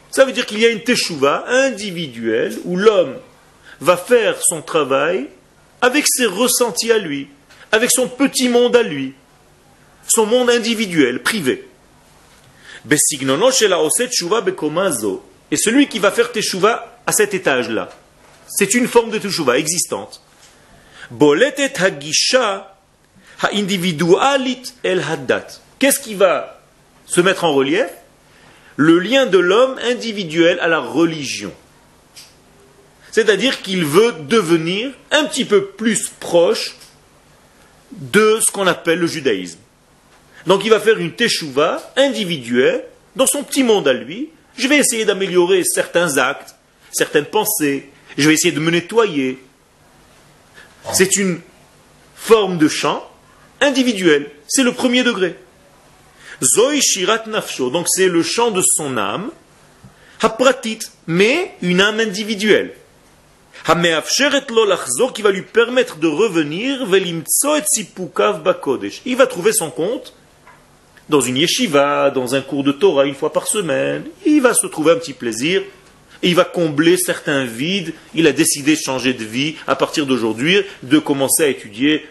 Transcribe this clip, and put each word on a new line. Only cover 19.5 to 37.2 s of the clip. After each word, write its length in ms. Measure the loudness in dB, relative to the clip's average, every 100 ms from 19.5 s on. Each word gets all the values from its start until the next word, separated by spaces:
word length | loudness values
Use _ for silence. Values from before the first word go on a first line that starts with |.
| 0
existante. 640 | 0 -4 -4 -6 -10 -18 _ _ -20 _ _ -20 _ -20 -10
Boletet 640 | 2 4 6 2 2 -2 0
hagisha 960 | -2 -2 -4 -2 0 2 0 -4 -10 _ _ _ _ _ -20 -6
ha'individualit 1200 | -4 -2 -2 -2 -2 0 4 4 4 0 -2 -6 -10 -8
el 180 | -4 -2
haddat. 460 | -2 -4 -2 -2 -4 -18 _ -2
Qu'est-ce 220 | 0 0
qui 140 | -2
va 460 | 0 2 2 -4 -16 _ _ _ _ -4
se 140 | 0
mettre 240 | 2 2
en 100 | 0
relief ? 340 | 2 2 0 -2 -8 -20 _ _ _ -20 -20 -10 0
Le 220 | 4 4
lien 280 | 4 2 4
de 120 | 4
l'homme 400 | 4 4 2 0
individuel 760 | -4 -4 -4 -6 -4 2 2 2
à 80 | 0
la 120 | -2
religion. 720 | -2 0 0 0 -8 -8 -10 -14 _ _ _ _ _ -20 -20 _ _ _ _ _ _ _ -6
C'est-à-dire 520 | 0 2 2 0 -4
qu'il 220 | -4 -4
veut 280 | 2 4 4 0 -2
devenir 640 | 0 2 0 0 -4 -6 -10 -2
un 140 | 0
petit 200 | 0 -4
peu 200 | 0 0
plus 440 | 0 -4 -2 -2 -6 -12
proche 560 | 0 2 2 0 -6 -14 -20 _ _ _